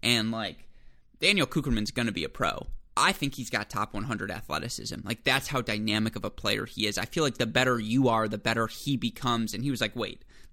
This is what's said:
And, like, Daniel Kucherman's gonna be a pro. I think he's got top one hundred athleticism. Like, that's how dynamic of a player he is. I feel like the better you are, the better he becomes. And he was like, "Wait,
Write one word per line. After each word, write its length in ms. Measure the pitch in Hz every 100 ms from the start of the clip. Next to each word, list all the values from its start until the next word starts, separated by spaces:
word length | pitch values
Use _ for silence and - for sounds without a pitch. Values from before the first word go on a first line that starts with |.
And, 280 | 117 117 110
like, 380 | 113 101 - - - - - - -
Daniel 260 | 175 202 -
Kucherman's 460 | 160 135 110 107
gonna 200 | - 117
be 120 | 85
a 40 | 76
pro. 380 | - 87 - - - - -
I 140 | 165
think 240 | 190 139 -
he's 140 | 117
got 200 | 113 104
top 240 | - 107
one 100 | 104
hundred 280 | 139 104 98
athleticism. 720 | - - 76 - - - -
Like, 180 | 104 113
that's 220 | 139 135 -
how 160 | 131
dynamic 540 | 117 107 110 107 110 104
of 80 |
a 60 | 104
player 360 | - 104 107 -
he 200 | - 104
is. 120 | 101
I 60 |
feel 180 | 120 -
like 160 | 147 -
the 80 | 113
better 320 | 123 127 120
you 300 | 107 123 127
are, 200 | 113 110
the 80 | 107
better 300 | 117 113 113
he 300 | - 143 131
becomes. 580 | 117 - 127 117 107
And 80 | 107
he 80 | 139
was 100 | 120
like, 140 | 110
"Wait, 300 | 123 101 - - - -